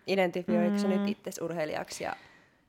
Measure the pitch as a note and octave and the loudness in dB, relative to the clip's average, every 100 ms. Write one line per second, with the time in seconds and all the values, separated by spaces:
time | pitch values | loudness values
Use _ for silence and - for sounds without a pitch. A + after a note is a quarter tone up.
0 | - F#3+ F3+ F3+ F3 - G#3 G3+ G3+ G3+ | 0 2 2 0 0 2 4 2 2 2
1 | G3+ G#3+ - - E3 E3+ D#3 D#3+ F3 - | 0 -4 -8 -6 -4 -4 -4 -4 -6 -6
2 | - - - - _ _ | -6 -8 -12 -20 _ _